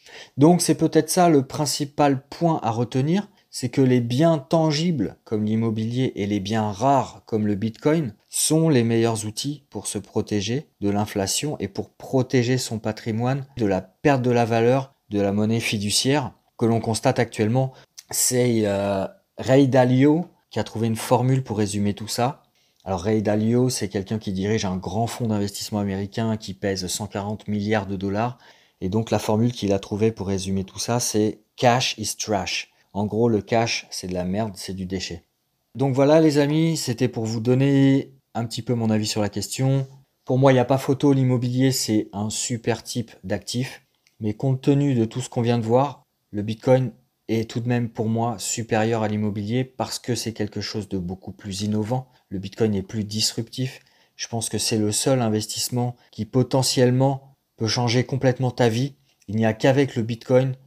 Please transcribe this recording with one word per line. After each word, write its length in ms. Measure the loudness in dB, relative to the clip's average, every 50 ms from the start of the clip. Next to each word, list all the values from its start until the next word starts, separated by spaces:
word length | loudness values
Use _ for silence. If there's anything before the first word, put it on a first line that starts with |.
| _ -20 -20 -20 -20 -12 _ 4
Donc 240 | 6 6 6 6
c'est 140 | 4 0 2
peut-être 340 | 2 2 2 4 2 2 2
ça 180 | 2 4 4 6
le 140 | 6 4 2 0
principal 760 | -4 -4 -4 -4 -2 -4 -6 -6 0 2 2 4 2 0 -4 _
point 320 | -6 -2 0 0 0 0
à 80 | -2 -2
retenir, 600 | -2 -2 -2 -2 0 -2 0 2 0 0 -2 -6 _ _ _ _
c'est 200 | -12 -8 -8 -2
que 120 | 2 4
les 200 | 4 6 6 4
biens 380 | 2 2 2 4 4 4 4 2
tangibles, 760 | 0 0 2 2 2 2 2 0 0 0 0 0 -2 -4 -4 -10 _
comme 220 | -6 -4 -2 0
l'immobilier 680 | 0 0 0 0 0 -2 -2 -4 -2 -2 -2 -2 -2 -2
et 100 | -4 -2
les 140 | -2 -2 -2
biens 320 | -2 -2 -2 0 0 -2
rares, 520 | -2 0 2 2 2 2 0 -2 -10 -18 _
comme 200 | -6 -4 -2 0
le 80 | 0 -2
Bitcoin, 640 | -2 -2 -4 -6 -2 0 2 2 2 0 -4 -8 -12 _ _
sont 400 | -6 -4 0 2 2 2 4 4
les 160 | 4 4 4
meilleurs 420 | 4 2 2 2 2 0 -2 -4
outils 380 | -8 -8 -6 -6 -6 -8 -8 _ _
pour 160 | -12 -10 -10
se 140 | -6 -8 -8
protéger 680 | -8 -4 -4 -4 -2 -2 -2 -2 -2 -2 -4 -6 -6 -10 _ _
de 80 | -4 -2
l'inflation 680 | 0 0 -2 -2 -2 -4 -2 -2 -2 -4 -4 -6 -6 -6
et 80 | -8 -6
pour 240 | -6 -8 -10 -10
protéger 680 | _ _ -10 -2 -2 0 0 2 2 2 2 2 0 -2
son 220 | -2 -4 -6 -6
patrimoine 680 | -4 -6 -6 -6 -6 -6 -4 -2 -2 -2 -2 -4 -6 -10 _ -2
de 100 | 0 0
la 140 | 0 0
perte 420 | -2 -6 _ _ 2 2 2 4 2
de 80 | 2
la 140 | 4 4 2
valeur 500 | 2 2 2 4 4 4 2 0 -4 _ _ _ _
de 120 | -2 0
la 100 | 0 2
monnaie 280 | 2 2 2 2 0 0
fiduciaire 720 | 0 -2 -2 -2 -2 -2 -2 0 2 2 2 0 0 -4 -10 _ _ _ _ -2
que 80 | 0
l'on 140 | 2 2 2
constate 400 | 0 -2 -4 0 0 0 2 2
actuellement. 540 | 0 -2 0 0 0 2 2 0 0 -2 -4 -12 -20 _ _ -20 -16 _
C'est, 520 | -4 -2 -2 0 2 2 2 2 2 2 2
euh, 420 | 2 0 0 0 0 -2 -2 -4 -6 -10 _ _ _ _ -8
Ray 300 | 0 4 6 6 6 6
Dalio 580 | 6 4 4 6 4 4 6 4 4 2 0 -4 _ _ _ _
qui 100 | -6 -6
a 40 | -6
trouvé 240 | -6 -4 -4 -2 -2
une 80 | -2
formule 480 | -4 0 2 2 2 4 2 0 0 0
pour 140 | -2 -2 -2
résumer 340 | -2 -2 -2 -2 -2 -2 -2
tout 140 | -4 -8 -8
ça. 340 | -2 -2 -2 -2 -2 -6 _ _ _ _ _ _ _ _ _
Alors 160 | -6 -6 -4
Ray 200 | 0 0 0 0
Dalio, 480 | 2 0 0 2 2 2 2 2 2 0
c'est 180 | 0 -4 -6 -4
quelqu'un 300 | -4 -6 -4 -4 -6 -6
qui 160 | -4 -4 -4
dirige 320 | -2 0 0 0 0 0
un 120 | -2 -4 -4
grand 280 | -6 -6 -4 -4 -4
fonds 220 | -4 -4 -6 -4 -2
d'investissement 520 | -2 -2 -2 -4 -6 -10 -10 -6 -4 -4
américain 580 | -2 -2 -4 -4 -6 -6 -6 -4 -2 -2 -4 -4
qui 180 | -6 -10 -10
pèse 320 | -6 -4 -4 -2 -4 -4 -6
cent 180 | -6 -6 -8
quarante 420 | -6 -6 -6 -6 -6 -8 -8 -6 -6
milliards 380 | -4 -4 -2 0 0 -2 -2
de 120 | -4 -6 -6
dollars. 420 | -4 -4 -2 -2 -2 -4 -4 -10 _ -20 -20 _ _ _ _ _
Et 80 | -6 -2
donc 220 | -2 -2 0 0
la 80 | -2 0
formule 320 | 0 0 2 2 2 0
qu'il 220 | 0 -2 -2 0 0
a 60 | 0
trouvée 320 | -2 -4 -2 0 0 0
pour 140 | 0 -2 -4
résumer 380 | -4 -4 -4 -4 -4 -4 -4 -4
tout 160 | -6 -8 -10
ça, 200 | -6 -2 -2 -2
c'est « 420 | -2 0 0 0 0 0 -2 -6 _ _ _
Cash 400 | 2 4 4 4 4 0 -2 -4 -6
is 160 | -8 -8 -8 -8
trash ». 540 | -4 -2 -2 -2 -2 -4 -6 -8 -8 -12 _ _ _ _ -6
En 120 | -4 -4 -2
gros, 200 | 0 0 2 2
le 140 | 2 0
cash, 460 | 0 0 0 0 0 0 -2 -6 -8 -10
c'est 160 | -12 -12 -10
de 80 | -6 -6
la 100 | -4 -4
merde, 280 | -4 -2 -4 -4 -6 -8
c'est 220 | -12 -12 -12 -8
du 100 | -8 -6
déchet. 380 | -6 -6 -6 -6 -8 -10 -14 -16 _ _ _ _ _ _ _ _ _ _
Donc 220 | -2 -2 0 2
voilà 260 | 4 4 6 6 6
les 160 | 6 6 4 4
amis, 400 | 2 2 2 2 2 2 0 -2
c'était 300 | -4 -4 -2 0 -2 -2
pour 180 | -2 -4 -4
vous 140 | -4 -4 -2
donner 720 | 0 2 2 4 4 4 4 6 6 6 4 2 0 -4 -12 _ _ _ _
un 100 | -6 -6
petit 160 | -6 -6 -8
peu 140 | -4 -4 -2
mon 160 | 0 2 2
avis 160 | 2 2 0 -2
sur 120 | -2 -2
la 100 | -2 -2
question. 580 | -4 -6 -8 -8 -4 -2 0 2 2 0 -2 -4 -10 -20 _ _ _ _ _
Pour 120 | -2 2 4
moi, 140 | 6 6
il 40 | 6
n'y 40 | 6
a 60 | 4
pas 120 | 4 2 0
photo, 340 | 2 0 0 2 4 4
l'immobilier, 600 | 4 4 4 2 2 0 0 -2 0 2 2 2
c'est 380 | 2 0 -2 0 0 0 0 -2 -6
un 160 | -6 -6 -4
super 540 | -4 -6 -6 -4 -6 -4 -2 -4 -4 -4 -6
type 280 | -8 -8 -8 -8 -8 -12 -16 -8
d'actif. 580 | -6 -6 -6 -6 -6 -6 -6 -6 -6 -8 -16 _ _ _ _ _ _ _ _
Mais 160 | -6 -6 -4
compte 260 | -2 -2 -2 -2 0
tenu 320 | 2 2 2 2 2 2 2
de 120 | 2 0
tout 160 | 0 -2 -6
ce 80 | -8 -6
qu'on 120 | -4 -2
vient 160 | 0 0 0 0
de 80 | 0
voir, 380 | 2 2 2 2 0 -4 -12 _ _ _ _ _ _
le 140 | -8 -6 -6
Bitcoin 480 | -6 -8 -4 2 4 4 4 4 -2 -6 -12 _ _ _ _ _ -4
est 220 | -2 -2 -2 -4
tout 120 | -6 -6
de 60 | -2 -2
même 220 | -2 -2 -2 -4
pour 200 | -4 -4 -2 -2
moi 260 | 0 0 -2 -2 -4 -6
supérieur 640 | -6 -6 -6 -6 -4 -2 0 0 2 2 0 0
à 60 | -2 -2
l'immobilier 560 | -2 -2 -2 -2 -2 -4 -4 -2 -2 -2 -2
parce 340 | -4 _ -8 -8 -6 -6 -8
que 160 | -6 -4 -4
c'est 200 | -4 -4 -8 -6
quelque 280 | -6 -6 -6 -6 -8
chose 260 | -8 -6 -8 -8 -8 -6
de 120 | -6 -6
beaucoup 320 | -6 -6 -8 -10 -12 -16
plus 320 | -16 -14 -12 -10 -8 -6 -4
innovant. 480 | -2 -2 -2 -2 -2 -4 -4 -6 -8 _ _ _ _
Le 80 | -10 -10
Bitcoin 380 | -10 -10 -2 0 0 0 0
est 80 | -2 -4
plus 220 | -4 -6 -6 -6
disruptif. 760 | -6 -4 -4 -4 -2 -4 -6 -8 -8 -8 -8 -8 -8 -8 -12 _ _ _ _ _ _ _
Je 120 | -14 -12 -8
pense 220 | -6 -6 -6 -4
que 100 | -6 -4
c'est 180 | -2 -2 0 0
le 140 | 0 0
seul 280 | -2 0 0 2 2 2
investissement 760 | 2 0 0 -2 -2 -4 -6 -8 -6 -4 -4 -2 -4 -4 -6 -10 _ _
qui 140 | -10 -10 -10
potentiellement 1080 | -2 0 0 2 2 2 0 0 2 2 4 4 4 4 4 2 2 0 -2 -8 -16 _ _ _ _ _ _
peut 100 | -4 -2
changer 360 | -2 -2 0 0 0 0 0
complètement 480 | 0 -2 0 2 2 2 2 -2 -4
ta 180 | 0 2 2 2
vie. 240 | 2 2 -2 -2 -6 _ _ _ _ _ _ -6
Il 80 | -2
n'y 120 | 0 2 2
a 60 | 2
qu'avec 420 | 2 2 2 4 4 2 0 0
le 80 | -4 -4
Bitcoin 500 | -4 -6 -8 -2 2 2 4 4 2 -4 -8 _